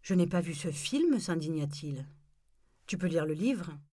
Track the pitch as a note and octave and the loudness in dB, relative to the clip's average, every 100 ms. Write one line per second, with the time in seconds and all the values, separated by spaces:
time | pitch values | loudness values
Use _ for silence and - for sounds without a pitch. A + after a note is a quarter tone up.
0 | - F#3 E3 F3 F3 D3 F3 C#3+ - C#4 | 2 2 4 2 0 -4 -6 -4 -2 2
1 | E4+ B3+ F3+ E3 D3+ D#3 C#3+ - D3+ C3 | 4 2 2 -2 0 -2 -2 -4 -8 -8
2 | C#3 - _ _ _ _ _ _ - F#3 | -10 -16 _ _ _ _ _ _ -8 -2
3 | F3+ D#3+ D#3 D#3 A3 A#3+ F3 D3 - | 0 2 2 2 2 0 -4 -10 -16